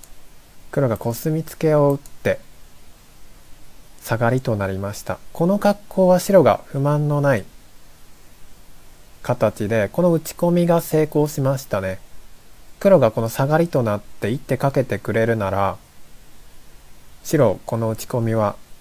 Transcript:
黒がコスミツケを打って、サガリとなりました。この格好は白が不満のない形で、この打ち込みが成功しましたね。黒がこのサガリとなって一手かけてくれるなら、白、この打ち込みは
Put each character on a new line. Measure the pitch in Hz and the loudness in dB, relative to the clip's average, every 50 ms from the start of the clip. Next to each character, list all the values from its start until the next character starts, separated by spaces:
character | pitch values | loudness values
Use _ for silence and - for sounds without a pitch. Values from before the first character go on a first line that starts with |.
| - - - - - - - - - - - - - - | -20 -18 -16 -16 -16 -18 -20 -20 -20 -20 -20 -20 -18 -6
黒 | - 143 139 117 | -2 0 0 0
が | 110 - | 0 -2
コ | - - - | -2 -4 -6
ス | - - 160 | -4 -4 -2
ミ | 156 165 | -2 -2
ツ | 160 - - | -4 -6 -6
ケ | - - 156 151 | -2 0 2 4
を | 147 143 143 | 4 4 2
打 | 143 | 2
っ | 139 - - - - | 0 -4 -12 -16 -4
て、 | - 101 92 - - - - - - - - - - - - - - - - - - - - - - - - - - - - - - - - - | -2 -2 -2 -2 -6 -14 -18 -20 -20 -20 -20 -20 -20 -20 -20 -20 -20 -20 -20 -20 -20 -20 -18 -20 -18 -18 -18 -16 -16 -18 -18 -18 -20 -20 -20 -16
サ | - - 117 110 | -4 -4 -2 0
ガ | 120 120 | 2 2
リ | 127 131 | 2 0
と | - 127 110 | 0 -2 -2
な | 101 98 95 | -2 -2 -2
り | 98 95 | -4 -4
ま | 98 101 | -6 -8
し | 104 - | -8 -10
た。 | - - 95 - - - | -8 -8 -10 -8 -10 -12
こ | - - 170 | -4 -2 0
の | 180 202 202 | 2 2 2
格 | - 202 202 - - - | 2 2 2 0 -6 -6
好 | - 190 185 180 | 0 2 4 6
は | 180 175 | 6 4
白 | - - 196 185 | 4 6 6 8
が | 143 110 98 - - | 8 8 6 4 0
不 | - - 135 | -6 -4 -2
満 | 139 143 147 151 151 147 | 0 2 2 2 2 0
の | 147 147 | 0 2
な | 139 143 127 | 2 2 2
い | 98 92 - - - - - - - - - - - - - - - - - - - - - - - - - - - - - - - - - - - | 2 -2 -6 -14 -20 -20 -20 -20 -20 -20 -20 -20 -20 -20 -20 -20 -20 -20 -20 -20 -18 -18 -18 -18 -20 -20 -20 -20 -20 -20 -20 -20 -20 -20 -20 -20 -8
形 | - - 123 - 117 107 - - 107 98 | -4 -4 0 0 0 0 0 -2 -2 0
で、 | 113 110 101 101 | 2 0 0 0
こ | - - | 0 2
の | 175 175 | 2 4
打 | 165 156 | 2 2
ち | - - - | 0 -6 -4
込 | - 175 175 | -2 0 2
み | 175 175 175 | 2 2 4
が | 170 170 170 | 4 2 2
成 | 165 - 160 156 156 | 0 0 0 0 0
功 | 151 - 151 151 | 2 2 0 0
し | 151 151 143 | 0 0 0
ま | 135 135 139 | 0 0 0
し | 131 - | -2 -4
た | - - 98 | -4 -4 -4
ね。 | 95 95 92 - - - - - - - - - - - - - - - - - | -2 -4 -6 -8 -12 -14 -16 -16 -16 -16 -18 -20 -20 -20 -20 -20 -20 -20 -12 0
黒 | - 196 190 156 | 4 6 6 8
が | 127 110 | 6 4
こ | - 117 | 2 0
の | 113 113 | -2 -2
サ | - - 139 | 0 -2 0
ガ | 143 156 160 | 2 4 2
リ | 170 170 | 2 2
と | - 139 | 0 0
な | 117 107 104 104 | 0 0 0 -2
っ | |
て | - - - - 110 101 | -4 -10 -10 -6 -4 -4
一 | 123 147 | -4 -4
手 | - - 135 - | -2 -4 -2 0
か | - 139 | 0 0
け | - - - | 0 0 0
て | - 104 95 | 0 -4 -4
く | - - | -4 -2
れ | 104 113 113 | 0 2 2
る | 117 113 | 2 2
な | 110 101 95 | 0 0 0
ら、 | 95 98 98 95 101 - - - - - - - - - - - - - - - - - - - - - - - - - - - - - - | 0 0 0 0 -2 -4 -12 -20 -20 -20 -18 -18 -18 -20 -20 -20 -20 -18 -18 -18 -18 -18 -18 -20 -20 -20 -20 -20 -20 -20 -20 -20 -20 -16 -4
白、 | - 165 151 127 104 - - - | 0 2 4 4 4 2 0 -4
こ | - 120 113 | -6 -4 -2
の | 113 113 | -2 -2
打 | 110 | -2
ち | - - | -4 -6
込 | - - 120 | -4 -2 -2
み | 117 113 113 | 0 0 2
は | 110 104 101 - - - - - - | 2 2 0 -2 -4 -12 -18 -20 -18